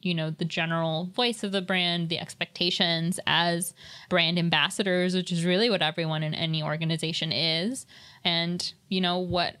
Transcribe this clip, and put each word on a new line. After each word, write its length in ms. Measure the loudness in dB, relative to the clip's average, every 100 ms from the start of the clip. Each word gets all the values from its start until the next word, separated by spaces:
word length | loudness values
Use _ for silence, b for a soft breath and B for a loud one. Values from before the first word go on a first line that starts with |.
you 120 | -2
know, 160 | -2 -2
the 140 | -4
general 640 | -2 -2 0 0 0 -2 -4
voice 300 | -2 -2 -2
of 80 | -4
the 100 | -2
brand, 460 | 0 0 2 0 -2
the 100 | -4
expectations 1040 | -6 -8 -10 -2 -2 2 0 2 0 -2
as 480 | 2 2 4 0 -4 B B B 0
brand 280 | 2 4 2
ambassadors, 800 | 4 4 2 0 2 2 2
which 160 | 0 0
is 140 | 0
really 260 | 2 4 4
what 100 | 2
everyone 440 | 0 0 -2 -2
in 100 | -2
any 300 | -2 -2 -2
organization 640 | -2 -2 -2 -2 -2 -4 -2
is, 560 | 0 0 0 -2 -6 -12 B B B
and, 480 | -2 0 0 -2 -6 -10 _
you 120 | 0
know, 200 | 0 0
what 380 | 0 0 -2 -4